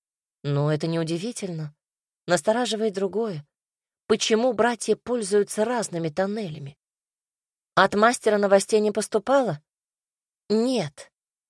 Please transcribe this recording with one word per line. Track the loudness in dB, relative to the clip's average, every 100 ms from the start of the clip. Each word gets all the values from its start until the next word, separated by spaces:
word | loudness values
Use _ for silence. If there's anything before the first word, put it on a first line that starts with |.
| _ _ _ _
но | -4 -2 0
это | -2 -2
неудивительно. | -2 -2 -4 -6 -8 -10 -8 -10 -14 _ _ _ _ -2
Настораживает | 0 2 0 -2 -2 -2
другое. | -2 -4 -2 -4 -6 -12 _ _ _ _ _ -2
Почему | -2 2 2 2
братья | 2 0 0 -2 -2
пользуются | -2 -4 0 0 2 -2 -2
разными | -2 -4 -4 -4
тоннелями? | -2 -4 -4 -8 -10 -14 -16 _ _ _ _ _ _ _ _ _ 2
От | 2 4
мастера | 2 2 0 2
новостей | 4 4 4 2
не | 2
поступало? | -2 -2 -2 2 2 2 -4 -10 _ _ _ _ _ _ _ -2
Нет. | 0 0 -2 -4 -10 -20 _ _ _